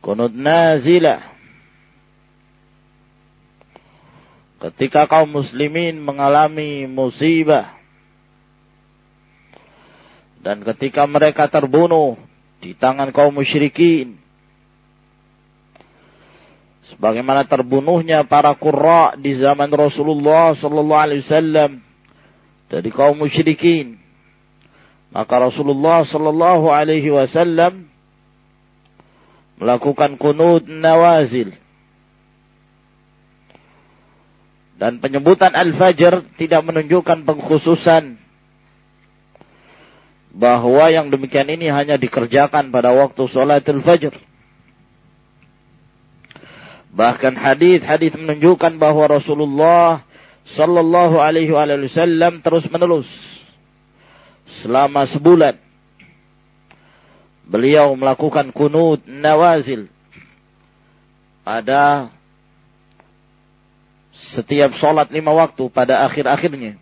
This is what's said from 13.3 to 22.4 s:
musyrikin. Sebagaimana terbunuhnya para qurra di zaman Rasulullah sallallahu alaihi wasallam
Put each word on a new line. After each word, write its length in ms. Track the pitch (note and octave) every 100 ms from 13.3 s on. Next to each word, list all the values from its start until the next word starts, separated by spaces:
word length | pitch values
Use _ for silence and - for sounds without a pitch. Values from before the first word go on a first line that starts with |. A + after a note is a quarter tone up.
musyrikin. 880 | C#3+ C3+ D3+ C#3+ - E3+ D#3+ B2+ G2 _ _ _ _ _ _ _ _ _ _ _ _ _ _ _ _ _ _ _ _ _ _ _ _ _ _ _
Sebagaimana 560 | - G#2+ A2+ C3 C#3 C3+
terbunuhnya 800 | C3 B2 C3+ C#3+ F3 E3 D#3 C#3+
para 240 | D3 D3 C#3
qurra 580 | D3+ C#3+ D#3 E3+ D#3 -
di 160 | C#3 C3
zaman 320 | C#3 C#3+ C#3+
Rasulullah 800 | D3 D3 D3 D3 D3 D3 D#3+ E3
sallallahu 500 | C#3+ D3 D3+ D3+ D3+ D3+
alaihi 160 | C#3+
wasallam 560 | B2+ D#3 D#3+ D#3 D3 C3 _ _ _ _ _ _